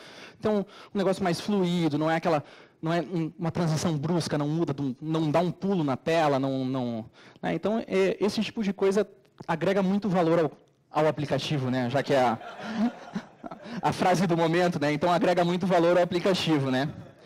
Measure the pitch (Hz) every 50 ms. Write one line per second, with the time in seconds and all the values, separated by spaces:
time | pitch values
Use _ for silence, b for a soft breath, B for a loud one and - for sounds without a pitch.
0 | B B B B B B B B - 214 214 202 190 - - - - - - 202
1 | 180 190 185 190 196 175 165 - - - 208 196 180 175 175 175 170 156 139 147
2 | 156 160 160 165 - 180 160 143 B B B B B B B B 160 160 170 175
3 | 147 - 185 165 160 156 - - 170 160 - 175 175 160 160 147 - 175 156 143
4 | 147 160 180 165 - - - 151 143 147 156 165 170 147 139 143 143 135 123 -
5 | 151 156 156 160 160 151 139 165 180 175 - - 190 196 202 180 151 139 127 -
6 | - 165 165 170 156 147 139 131 139 135 135 131 131 127 135 131 123 120 117 110
7 | 110 - B B B B B B - 175 170 165 - 196 220 226 - - 185 190
8 | 190 180 - - 185 214 - 226 196 - - 233 208 202 196 - 196 196 190 214
9 | 196 - - - _ _ _ - - - 170 156 170 190 196 202 190 185 196 202
10 | 202 208 170 190 165 165 165 175 160 143 - - _ _ _ _ _ _ - 151
11 | 156 156 151 151 143 - 147 135 - - 156 139 131 123 127 131 123 120 123 139
12 | 123 - 143 131 123 120 110 - - - - - - 214 220 220 220 240 - -
13 | - - - 208 - - - - - - - - - - 233 - - 151 - -
14 | - 185 180 160 202 165 170 165 165 160 165 180 180 175 175 156 143 147 151 147
15 | 180 175 175 165 214 180 175 180 175 170 180 180 190 180 185 175 170 175 180 180
16 | 180 175 180 175 175 202 180 - - 160 160 143 135 131 131 131 147 156 - -
17 | - - - B B